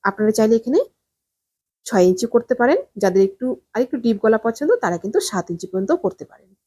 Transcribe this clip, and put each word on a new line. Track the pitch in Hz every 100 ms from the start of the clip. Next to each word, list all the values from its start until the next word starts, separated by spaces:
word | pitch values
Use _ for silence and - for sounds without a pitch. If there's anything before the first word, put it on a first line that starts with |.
আপনারা | 196 - 214
চাইলে | 220 220 226
এখানে | 233 320 571 _ _ _ _ _ _ _ _ _ -
ছয় | 214 180
ইঞ্চি | 185 233
করতে | 233 - -
পারেন। | 240 370 554 214
যাদের | 196 190
একটু, | 196 196 254 - _
আর | 220
একটু | 254 277
ডিপ | 226 208
গলা | 220 220 226
পছন্দ, | 226 294 480
তারা | 196 170
কিন্তু | 202 226
সাত | - 196 -
ইঞ্চি | 170 185
পর্যন্ত | 190 190 320
করতে | 196 - -
পারেন। | - _ 196